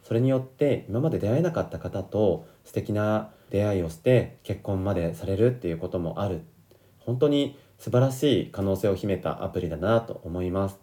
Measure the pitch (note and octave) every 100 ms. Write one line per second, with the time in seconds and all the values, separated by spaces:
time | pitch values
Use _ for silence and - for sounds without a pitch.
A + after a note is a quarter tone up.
0 | - A2+ C3 C3 B2+ - C#3+ A2 - A2
1 | D#3 G2+ G2 C3 F3 G2+ F#2 F2+ F2+ G2
2 | F#2 G#2 G#2 E2 - _ - A2 G#2 G#2
3 | G#2+ G#2+ G#2+ - - G2 G#2 G2 E2 -
4 | B2 B2 F#2+ - - G2 - F#2+ F#2+ F2+
5 | E2 E2 F2+ G2 A#2+ B2 F2+ E2 F2+ F#2
6 | E2 - G2+ E2+ - _ _ _ _ _
7 | - B2 D3+ C#3+ C#3+ - - _ - B2
8 | C3+ C3 D3 G2+ E2 - G2 F#2+ G#2 F#2
9 | G#2 F#2 D#2+ - - F#2 E2+ D#2+ F#2 A#2
10 | - - - F2+ F2+ F#2 G2 -